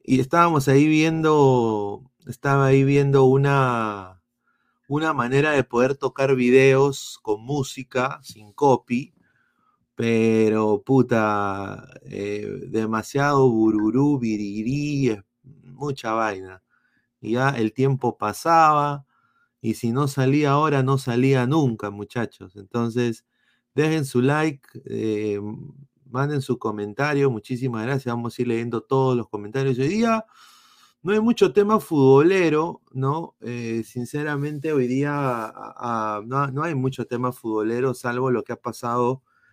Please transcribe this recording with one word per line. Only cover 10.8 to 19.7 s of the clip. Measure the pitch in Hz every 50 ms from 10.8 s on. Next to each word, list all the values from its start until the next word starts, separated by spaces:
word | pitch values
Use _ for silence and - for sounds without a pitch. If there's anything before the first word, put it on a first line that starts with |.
| -
puta, | - 135 135 120 120 120 113 110 107 104 101 101 98 98 98 98 98 101 - - - - - -
eh, | - 98 98 101 101 104 104 104 104 101 95 87 92
demasiado | 101 110 110 110 113 110 107 - - 139 139 147 143 139 135 131
bururú, | 117 110 110 110 107 107 107 107 107 131 143 147 147 131
birirí, | 120 110 110 104 104 101 101 107 107 120 135 147 147 147 147 139 139 120
es | 107 101 - _ _ _ _ - - _ _
mucha | - - 117 139 147 135 - - 113 110
vaina. | 113 110 107 98 95 95 92 92 92 _ _ _ _ _ _ _ _ _ _ _ _
Y | - 107
ya | 113 123 131 139
el | 139 120 110 107 -
tiempo | - 131 135 135 131 - 120 -
pasaba, | - 104 104 104 - - 165 165 165 160 156 151 147 143 143 143 143 139 _ _ _ _ _ _ _ _ _ _ _
y | - 113